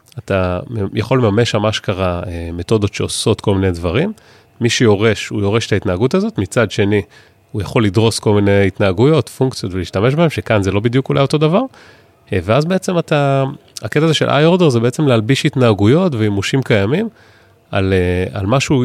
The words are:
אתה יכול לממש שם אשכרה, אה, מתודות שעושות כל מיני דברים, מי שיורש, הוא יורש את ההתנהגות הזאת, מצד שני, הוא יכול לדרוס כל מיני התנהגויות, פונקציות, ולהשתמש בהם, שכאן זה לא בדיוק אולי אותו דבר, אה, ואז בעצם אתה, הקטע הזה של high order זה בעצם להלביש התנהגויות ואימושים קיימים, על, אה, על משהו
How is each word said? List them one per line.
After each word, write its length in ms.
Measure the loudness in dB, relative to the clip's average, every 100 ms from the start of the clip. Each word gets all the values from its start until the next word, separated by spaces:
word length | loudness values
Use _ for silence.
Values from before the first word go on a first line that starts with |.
| _ -16
אתה 420 | -4 -2 -2 -4 -6 -6 -4
יכול 240 | -4 -2 0
לממש 320 | 2 2 0
שם 160 | 0 -2
אשכרה, 560 | -2 -6 -4 -2 -4 -6
אה, 220 | -8 -8
מתודות 420 | -8 -2 0 0
שעושות 460 | -4 -6 -4 -2 -2
כל 140 | 0
מיני 160 | 0 0
דברים, 420 | -2 -2 -2 -2 -6 -18 -20 _ -6
מי 100 | -4
שיורש, 580 | 2 2 4 2 0 -4
הוא 120 | -4
יורש 260 | 0 0 0
את 60 |
ההתנהגות 420 | -2 -2 -2 0
הזאת, 240 | 0 -2 -4
מצד 320 | -2 0 0
שני, 320 | 0 0 0 -2 -10 _ _ _
הוא 100 | -10
יכול 220 | -4 0
לדרוס 340 | 2 2 2 0
כל 160 | 0
מיני 320 | 2 4 4 2
התנהגויות, 640 | 0 0 2 2 2 -2
פונקציות, 460 | -4 -4 -4 -8
ולהשתמש 400 | -6 -4 -2 0
בהם, 160 | 2 0
שכאן 320 | -2 -2 0
זה 100 | 0
לא 80 | 0
בדיוק 280 | 0 -2 0
אולי 120 | 0
אותו 180 | 0 0
דבר, 240 | 2 0 -2 -8 -20 -20 _ _ _
אה, 60 | -4
ואז 220 | 0 0
בעצם 340 | 0 -2 -2 -4
אתה, 460 | 0 0 2 0 -2 -6 -16 -14
הקטע 220 | -6 0
הזה 100 | 0
של 140 | 0 0
high 300 | 2 4 4
order 100 | 4
זה 120 | 4
בעצם 280 | 0 0 2
להלביש 380 | 2 2 0 0
התנהגויות 680 | 2 2 4 4 4 2
ואימושים 480 | 0 0 0 0 -2
קיימים, 460 | 0 0 2 0 -2 -8 -20 _ _ _ _
על, 200 | -2 0
אה, 460 | 2 2 0 -2 -4
על 60 | -2
משהו 380 | 0 0 0